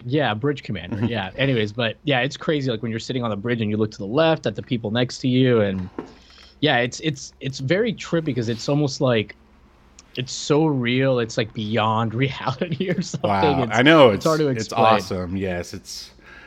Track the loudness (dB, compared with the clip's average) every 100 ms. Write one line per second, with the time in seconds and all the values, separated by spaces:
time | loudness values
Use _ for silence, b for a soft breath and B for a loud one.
0 | -2 0 0 0 -2 -4 -6 -10 -8 -4
1 | -2 -2 -6 -2 0 0 -2 -2 -4 -4
2 | -2 0 0 -4 -2 -2 -2 -4 -4 -6
3 | -6 -4 -4 -4 -2 -2 0 0 -2 -4
4 | -4 2 2 2 -2 -6 -6 -4 -2 -2
5 | -2 -2 0 2 4 4 2 -2 -6 -10
6 | -16 B B B B B 2 2 0 -2
7 | -6 -6 -8 -12 -10 -6 -2 0 0 -4
8 | -2 -2 -2 -2 -2 -4 -2 0 0 0
9 | 2 2 0 -8 _ _ -20 _ _ -20
10 | -14 -10 -8 -6 0 2 2 2 0 2
11 | 2 2 0 -2 -4 -4 -2 0 2 2
12 | 0 0 -2 -2 -6 -4 -4 -4 -2 -2
13 | -4 -2 0 2 2 2 0 4 6 8
14 | 8 6 2 2 2 0 -2 2 4 4
15 | 2 -4 -4 -4 -4 -4 -8 -12 -14 -16
16 | -16 -20 B B